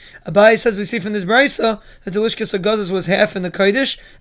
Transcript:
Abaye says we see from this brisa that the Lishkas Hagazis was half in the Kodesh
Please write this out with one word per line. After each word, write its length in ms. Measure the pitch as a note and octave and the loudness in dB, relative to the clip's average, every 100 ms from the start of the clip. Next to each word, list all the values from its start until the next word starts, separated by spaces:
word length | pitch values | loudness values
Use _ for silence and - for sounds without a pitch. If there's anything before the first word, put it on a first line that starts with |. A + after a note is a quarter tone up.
| - - - | -20 -18 -2
Abaye 320 | E3 G#3+ A3+ | 4 6 6
says 180 | A#3+ G3+ | 2 -2
we 80 | G#3 | -4
see 140 | A#3 | -6
from 140 | F#3+ | -4
this 120 | G#3 F3 | -4 0
brisa 560 | A#3 C#4 - A3+ G#3 - - | 2 2 0 -2 -4 -10 -16
that 80 | - | -8
the 80 | F#3+ | -2
Lishkas 360 | A3 - A3 G3 | -2 -4 -6 -4
Hagazis 360 | F#3 A3 F#3 | -2 -2 -2
was 160 | F#3+ E3+ | -4 -2
half 280 | F#3 - - | 0 0 -2
in 60 | |
the 80 | F3+ | -6
Kodesh 480 | - G3 A#3+ C4+ - - - | 0 0 2 -2 -4 -12 -6